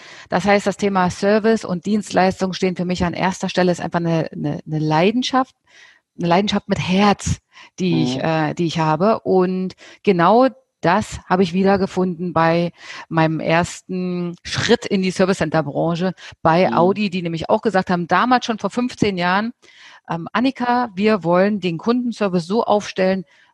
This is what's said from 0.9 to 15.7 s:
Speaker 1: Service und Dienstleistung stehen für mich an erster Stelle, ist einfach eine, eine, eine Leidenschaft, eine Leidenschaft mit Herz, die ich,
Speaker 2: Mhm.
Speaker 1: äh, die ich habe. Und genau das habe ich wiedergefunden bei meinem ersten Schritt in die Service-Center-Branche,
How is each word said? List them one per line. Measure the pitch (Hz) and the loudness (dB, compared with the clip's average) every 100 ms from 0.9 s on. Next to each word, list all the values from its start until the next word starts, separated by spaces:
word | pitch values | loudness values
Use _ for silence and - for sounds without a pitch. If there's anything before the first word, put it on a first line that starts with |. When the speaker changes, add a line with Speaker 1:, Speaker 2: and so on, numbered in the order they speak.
| 196 180 | 2 0
Speaker 1:
Service | - 196 214 214 226 - | 0 2 2 2 0 -2
und | 180 190 | -6 -2
Dienstleistung | 214 - 180 185 185 190 | -2 0 2 2 2 -4
stehen | 175 185 180 | -2 -2 -2
für | 180 | -4
mich | 180 | -2
an | 175 | -2
erster | - 180 185 185 | -2 -4 -4 -4
Stelle, | 185 180 | 0 2
ist | 175 | 0
einfach | 180 175 | -2 -2
eine, | 170 165 - | 0 0 -2
eine, | 170 151 165 - | -4 -6 -6 -6
eine | 156 | -4
Leidenschaft, | 156 156 185 233 254 254 262 _ _ - - _ _ - | 0 2 2 0 0 -2 -2 _ _ -20 -20 _ _ -4
eine | 170 | 2
Leidenschaft | 175 208 202 - | 2 2 -2 -2
mit | 185 | -2
Herz, | 165 185 208 190 - - _ - - - | 0 2 4 2 -2 -6 _ -20 -18 -4
die | 185 165 | 0 2
ich, | 151 131 | 0 -2
Speaker 2:
Mhm. | |
Speaker 1:
äh, | 160 160 151 147 | -2 0 -2 -2
die | 170 | -2
ich | 165 | 0
habe. | 156 156 202 220 | 0 2 2 0
Und | - 185 185 185 185 - - - | 2 2 2 0 -6 -8 -20 -2
genau | - 180 170 226 262 - _ _ | 0 4 4 4 4 0 _ _
das | 160 190 208 - - | 0 0 -2 -10 -2
habe | 180 | 0
ich | 190 | 0
wiedergefunden | 180 190 196 185 - 185 165 180 | 2 2 2 0 -2 -2 -4 -4
bei | 156 165 170 170 - - - - | 0 2 2 -2 -6 -18 -18 -6
meinem | 160 160 160 | 0 0 0
ersten | - 165 175 - - 185 180 180 175 170 | 0 0 0 -6 -8 -6 -4 -4 -6 -8
Schritt | - - - - - | -8 -4 0 0 0
in | 196 | -2
die | 185 | 0
Service-Center-Branche, | - 185 190 156 160 143 | 0 0 0 -2 -2 -2